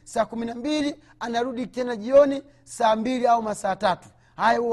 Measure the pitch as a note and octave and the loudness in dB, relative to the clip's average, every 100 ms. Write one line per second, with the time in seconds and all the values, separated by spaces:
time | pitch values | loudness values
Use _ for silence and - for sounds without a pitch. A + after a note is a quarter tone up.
0 | - A3+ G#3+ A#3 A#3 A#3+ C#4 D4+ C#4+ - | -10 -4 -4 -4 -8 -6 -4 -2 -2 -6
1 | _ - A#3 A#3 B3+ A#3+ A3 B3+ B3 A3+ | _ -12 -6 -4 -4 -6 -8 -6 -6 -6
2 | G#3+ C#4 C#4+ C#4 - _ - - A3+ A3 | 4 6 6 2 -8 _ -16 0 2 2
3 | A#3 B3+ A#3+ A#3 A3 G#3 G3+ F#3+ G3+ E3+ | 0 0 2 2 0 -4 -4 0 0 -2
4 | - _ _ - G#3 A#3 A#3+ | -6 _ _ -2 0 2 2